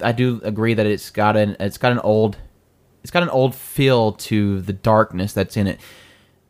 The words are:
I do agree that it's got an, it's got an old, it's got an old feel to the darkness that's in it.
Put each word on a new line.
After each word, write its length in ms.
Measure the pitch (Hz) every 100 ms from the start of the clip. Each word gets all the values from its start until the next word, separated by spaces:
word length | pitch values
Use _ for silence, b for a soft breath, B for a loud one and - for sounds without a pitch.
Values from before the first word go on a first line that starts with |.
I 100 | 113
do 300 | 117 127 117
agree 300 | 107 104 113
that 120 | 110 107
it's 240 | 98 -
got 280 | 104 107 107
an, 180 | 104 -
it's 160 | 101 -
got 160 | 123
an 60 | 120
old, 360 | 107 107 110 - - _ _ _ _ _
it's 100 | -
got 120 | 175
an 60 | 175
old 260 | 131 131 -
feel 560 | - - 135 123 110
to 480 | - - 107 101 98
the 140 | 95
darkness 580 | 98 113 110 110 90 101
that's 240 | 101 92 110
in 120 | 95
it. 120 | - B B B B B B